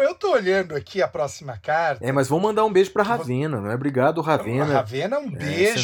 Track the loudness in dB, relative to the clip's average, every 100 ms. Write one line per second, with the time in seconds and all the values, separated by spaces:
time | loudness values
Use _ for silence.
0 | 0 0 2 2 2 0 0 -6 -6 -2
1 | -2 -2 -4 -6 -12 -8 -2 0 0 -2
2 | 0 0 2 2 2 2 4 4 4 2
3 | 0 0 -2 -2 -2 -2 -4 -2 -2 2
4 | 2 2 0 0 0 -2 0 0 0 -4
5 | -4 -4 -4 -6 -4 0 2 2